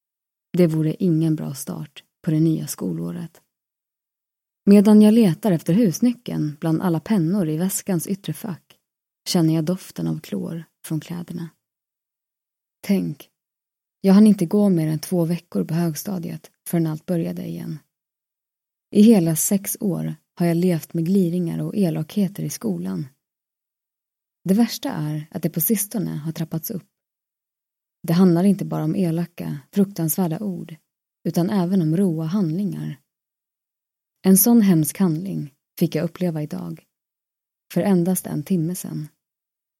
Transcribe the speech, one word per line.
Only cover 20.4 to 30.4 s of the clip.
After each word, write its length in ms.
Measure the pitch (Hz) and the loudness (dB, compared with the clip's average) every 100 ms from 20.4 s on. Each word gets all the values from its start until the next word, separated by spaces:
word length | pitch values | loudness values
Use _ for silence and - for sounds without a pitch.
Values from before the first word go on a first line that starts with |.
| 170 | 0
jag 100 | 170 | 2
levt 380 | 185 165 - | 0 0 -4
med 120 | 165 165 | -4 0
gliringar 520 | 196 175 180 170 165 | 2 2 0 -4 -4
och 180 | 156 - | -4 -2
elakheter 680 | 180 156 156 - 185 196 | 0 -2 -4 -2 -4 -4
i 80 | 156 | -8
skolan. 560 | - 226 170 185 190 139 _ _ _ _ _ _ _ _ _ _ _ _ _ | -6 -6 -6 -6 -8 -10 _ _ _ _ _ _ _ _ _ _ _ _ _
Det 100 | 170 | 0
värsta 360 | 196 233 - - | 2 2 -2 -8
är 360 | - 151 151 156 | -6 -6 -6 -8
att 120 | 185 | -6
det 80 | 160 | -6
på 100 | 160 | -4
sistone 500 | - 214 - - 165 | -2 -2 -2 -6 -6
har 220 | 160 156 | -6 -8
trappats 380 | 160 160 160 - | -6 -6 -6 -8
upp. 180 | 170 - _ _ _ _ _ _ _ _ _ _ _ | -12 -14 _ _ _ _ _ _ _ _ _ _ _
Det 100 | 165 | -2
handlar 320 | 170 185 165 | 4 4 6
inte 200 | 196 185 | 4 2
bara 200 | 160 156 | -2 -4
om 120 | 156 196 | -2 -2
elaka, 600 | 175 165 170 - 165 147 - | -2 -2 -4 -8 -10 -10 -6
fruktansvärda 680 | 202 196 202 165 175 180 160 | 0 0 0 -4 -2 -2 -2